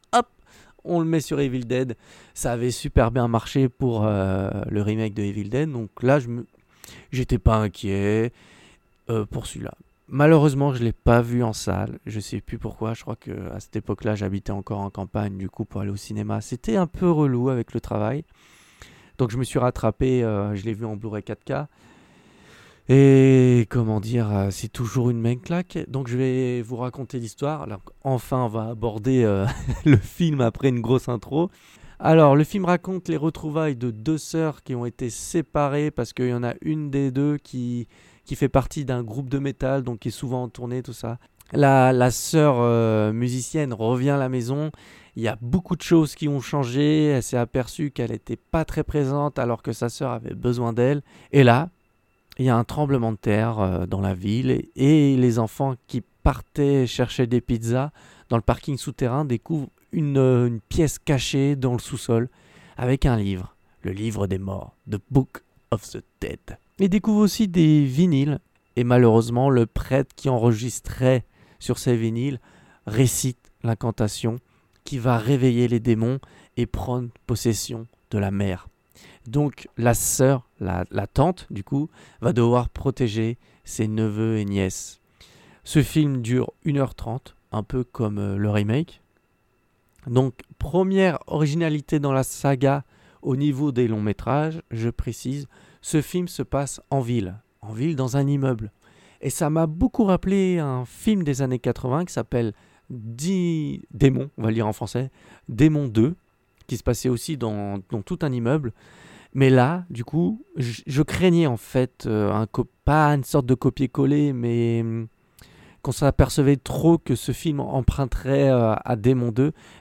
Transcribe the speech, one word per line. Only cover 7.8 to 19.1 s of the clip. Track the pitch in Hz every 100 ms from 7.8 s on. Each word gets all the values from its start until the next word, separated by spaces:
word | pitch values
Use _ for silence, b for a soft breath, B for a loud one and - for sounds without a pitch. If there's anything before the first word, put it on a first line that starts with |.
| 101 98 101 107 117 b b b b b _ _ -
euh, | 113
pour | 107 139 -
celui-là. | - - - _ _ -
Malheureusement, | 131 151 160 151 135 143
je | 127
l'ai | 117
pas | 104 - 120
vu | 117 120
en | 117
salle. | 107 - 95 104 -
Je | 120 110
sais | 101 107
plus | - 117
pourquoi. | 117 - 110
Je | 113
crois | - 107
que | - 101 92
à | -
cette | - 110
époque-là, | - 101 107 104
j'habitais | 98 98 -
encore | 101 - 101
en | 98
campagne. | 98 95 107 104 98
Du | 95
coup, | -
pour | 110 104
aller | 101
au | 101
cinéma, | - 107 104 107
c'était | - 123 - 214
un | 175
peu | - 180
relou | 156 147 123 127
avec | 127 113
le | 120
travail. | - 107 107 139 - b b b b b b b b